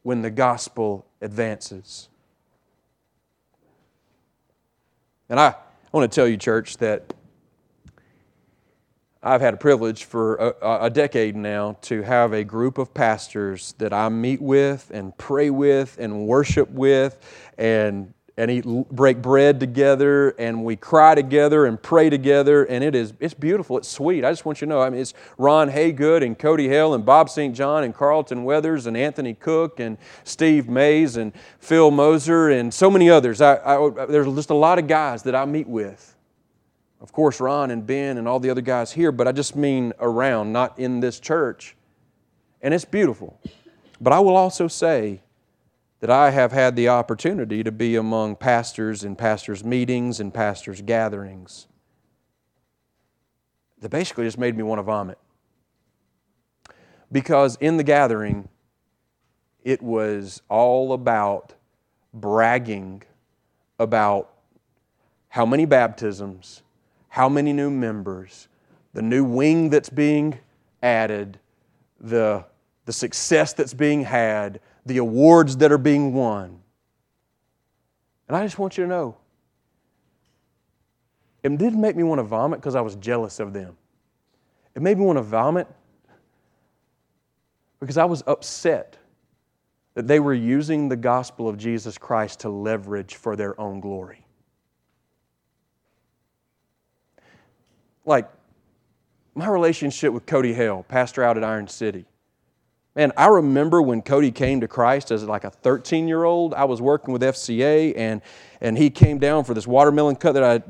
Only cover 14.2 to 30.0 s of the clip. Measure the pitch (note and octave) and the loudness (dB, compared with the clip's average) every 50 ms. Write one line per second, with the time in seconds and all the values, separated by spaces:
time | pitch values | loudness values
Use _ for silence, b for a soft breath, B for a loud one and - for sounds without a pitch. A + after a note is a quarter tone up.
14.2 | A#2 B2+ C3+ C3 D3 C3+ C3+ C#3 C#3 C#3 C#3 C3 - _ - G#2+ G2 F#2+ - - | -4 -4 -4 -4 -2 0 2 2 2 2 -2 -6 -10 _ -14 -12 -12 -12 -14 -16
15.2 | - - C#3 C3+ D3 D3 C#3 C3+ C#3+ C#3+ C#3 C#3 C3+ C3 - - A#2 G#2+ G#2 G#2 | -8 -4 -2 0 0 0 0 2 2 2 2 2 0 -4 -8 -10 -8 -8 -6 -6
16.2 | G#2 G#2+ A#2+ C#3 D3 - - D#3 C3+ - - C3 C3 C3+ C#3 C3+ C3+ C#3 C3+ - | -2 0 2 2 2 2 0 0 0 0 -2 0 2 4 4 4 2 0 -4 -10
17.2 | B B B B B B B - A2+ A2+ A2 G#2+ G#2+ G#2 G2+ G2+ G2 F#2 - _ | B B B B B B B -4 0 0 2 2 0 -2 -4 -6 -10 -14 -18 _
18.2 | _ _ _ - A2+ A#2+ B2 B2 A#2 B2 A#2 B2 C3 - C3 B2 C#3 C3+ B2+ A#2+ | _ _ _ -4 -2 -2 -2 -4 -4 -4 -4 -4 -6 -6 0 4 4 4 4 2
19.2 | A#2+ B2+ C3+ C#3 C#3+ C#3+ C#3+ B2+ C3+ B2 A#2+ C3+ C#3 C#3 C#3 C3 C#3+ C#3+ C#3+ C#3+ | 0 2 4 6 6 6 4 2 -2 -4 0 2 4 4 4 4 2 2 4 4
20.2 | C#3 C#3 - - A#2 A#2 A2+ A2+ A2+ A#2 A2+ - - - E3 D#3 D3+ D#3+ D#3 D3 | 2 0 0 -2 -6 -6 -6 -6 -4 -6 -6 -8 -4 2 6 8 8 8 8 6
21.2 | C#3 B2+ C#3 D3 D3 D3 D3+ D3+ C#3+ B2 A2+ A2 - - E3 E3 D#3+ D#3 C#3+ C3+ | 2 2 2 4 4 4 4 4 4 2 0 -4 -4 2 4 6 6 6 4 2
22.2 | C3 C#3 C#3+ C#3+ C#3 C#3+ D3 C#3+ C#3 - B2+ B2 C#3 D#3 C#3 B2 A#2 G#2+ A2 - | 2 4 4 4 6 6 4 4 4 2 0 -2 -2 0 0 -2 -2 -4 -6 -8
23.2 | C#3+ D3 - - C#3+ D#3 G3 G3+ F3 - B2+ C3 - - - - C#3 E3 F#3 D3+ | -10 -10 -8 -6 -2 -2 -2 -2 -2 -4 -6 -6 -6 -8 -10 -4 -2 -2 -2 0
24.2 | A#2+ C3+ E3 - - D#3 D3 - D3 D3+ D3+ C3+ C3 C3 B2+ B2 C3 - B B | 0 -2 -2 -4 -6 -8 -8 -6 -6 -2 0 0 0 0 -2 -6 -8 -10 B B
25.2 | B B B B B2+ C#3+ D3+ D#3 D#3 C#3 C3+ D3 D#3+ E3 D3+ C3 D3 D#3 E3 E3 | B B B B 2 4 6 6 4 2 2 0 0 0 0 0 2 2 2 2
26.2 | C#3 A#2+ A2 - - D3+ E3 D#3 C#3 C3 C#3 D3+ D#3 D#3+ C#3+ A#2 G#2 B2 C3+ D#3 | 2 -2 -4 -2 0 0 2 2 2 2 2 2 2 2 0 0 4 6 6 6
27.2 | D#3+ - - D#3+ D3 C3+ A#2 A#2+ C#3 C#3+ D3+ D#3 C#3+ A#2 A2 - C#3 C#3+ D3+ D#3 | 6 4 0 -4 -6 -6 -4 -4 -2 -2 0 -2 -2 -4 -4 -2 0 2 2 2
28.2 | C#3+ - B2+ B2 A#2+ C3 D3 D#3 D3+ D#3+ D#3+ C#3+ A#2 A#2 A2+ A#2 C3+ D3+ C#3+ - | 0 -4 -8 -6 -2 -2 0 0 0 -2 -4 -4 -4 -6 -4 -2 -4 -4 -4 -6
29.2 | C3 A#2+ A2 - - D#3+ D#3+ D#3+ E3 D#3 E3 - A#2+ A2+ A2 - | -8 -8 -10 -8 -6 -2 -2 0 -2 -2 -6 -8 -10 -10 -10 -12